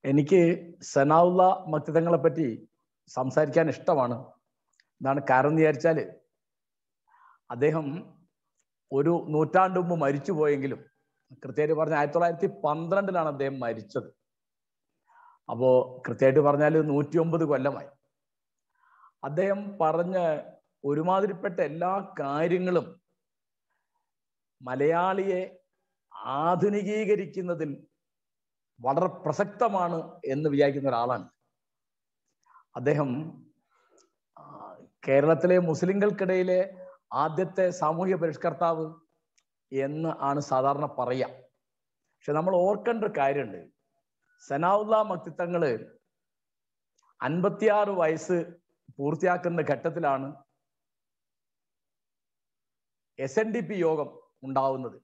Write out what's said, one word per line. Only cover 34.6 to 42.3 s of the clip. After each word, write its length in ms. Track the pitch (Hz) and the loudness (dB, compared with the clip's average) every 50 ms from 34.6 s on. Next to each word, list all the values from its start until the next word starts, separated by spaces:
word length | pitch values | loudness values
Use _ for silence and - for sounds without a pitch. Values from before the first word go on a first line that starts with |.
| 107 101 92 - - - _ _ - | -18 -18 -20 -20 -20 -20 _ _ -2
കേരളത്തിലെ 500 | - 135 139 143 156 160 156 - 180 180 180 | 2 4 4 6 4 4 4 4 4 4 4
മുസ്ലിങ്ങൾക്കിടയിലെ 1000 | 180 165 156 135 185 175 202 202 196 208 202 202 196 185 185 185 180 185 180 185 185 196 190 - - - - _ _ _ 110 | 4 2 0 0 0 0 2 2 2 0 0 0 0 0 2 0 2 2 2 2 0 -2 -6 -18 -20 -20 -20 _ _ _ -2
ആദ്യത്തെ 520 | 123 147 160 156 151 190 180 - - 185 180 | -2 -2 -2 0 -2 -4 -4 0 0 0 0
സാമൂഹ്യ 460 | 170 180 156 151 160 156 185 185 190 | 0 0 -2 -2 0 0 0 -2 0
പരിഷ്കർത്താവ് 680 | 170 165 165 147 - - 170 165 - 175 165 165 160 160 156 160 - _ _ _ _ _ _ _ _ _ _ _ _ _ _ | 0 -2 -4 -4 -4 -4 -6 -2 0 -2 -2 0 -2 -6 -8 -10 -18 _ _ _ _ _ _ _ _ _ _ _ _ _ _
എന്ന് 400 | 135 135 139 139 151 156 160 160 156 - | -4 -4 -4 -4 -4 -4 -4 -6 -4 -4
ആണ് 200 | 139 139 139 143 | -2 -2 -2 -2
സാധാരണ 460 | 139 - 139 131 131 139 143 143 151 | -2 0 0 2 2 2 0 0 -4
പറയുക. 420 | 143 - - 123 120 127 131 127 - - - - _ _ _ _ _ _ _ _ _ _ _ _ _ _ | -6 -4 -6 -4 -4 -2 -2 -4 -6 -6 -18 -20 _ _ _ _ _ _ _ _ _ _ _ _ _ _
പക്ഷെ 180 | _ _ - | _ _ -4